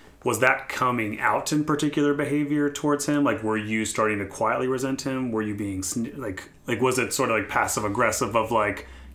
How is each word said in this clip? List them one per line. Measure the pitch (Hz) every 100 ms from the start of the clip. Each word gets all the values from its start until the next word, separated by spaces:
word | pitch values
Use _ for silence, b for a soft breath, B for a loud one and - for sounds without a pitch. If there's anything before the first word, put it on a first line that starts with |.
| B B
Was | 123 104
that | 127 139 -
coming | - 127 120 104 -
out | 117 117 -
in | 151
particular | 151 147 151 147 147
behavior | 143 - 147 143 147 143
towards | 143 147 143 151
him? | 147
Like, | 135 104
were | 110 110
you | 107 110
starting | 104 - 107 104
to | 90
quietly | - 113 127 127
resent | 131 135 135
him? | 135 131 123
Were | 110
you | 107
being | 104 101 95
sn-, | 95 120 113 -
like, | 110 92 - - -
like, | 117
was | 127 123
it | 110
sort | - 120
of, | 110
like, | 98
passive | 123 107 -
aggressive | 104 107 113 - 117 113
of, | 107
like, | 113 104 101 - B B